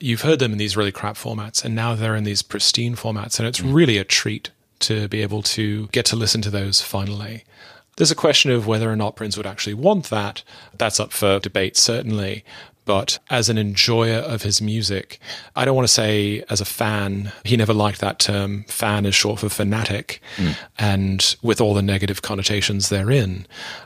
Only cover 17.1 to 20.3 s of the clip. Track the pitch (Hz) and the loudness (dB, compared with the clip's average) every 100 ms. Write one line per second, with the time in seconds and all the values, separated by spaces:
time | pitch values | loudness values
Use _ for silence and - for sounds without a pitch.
17.1 | 98 101 - 101 120 107 107 104 95 98 | -4 -6 -8 0 2 4 4 2 0 -4
18.1 | - - 101 98 101 - - 107 104 101 | 0 0 0 -2 -6 -6 -2 0 2 2
19.1 | 95 104 110 107 - 101 107 110 104 - | 2 2 0 -4 0 0 0 -2 -4 -6
20.1 | - - | -14 -12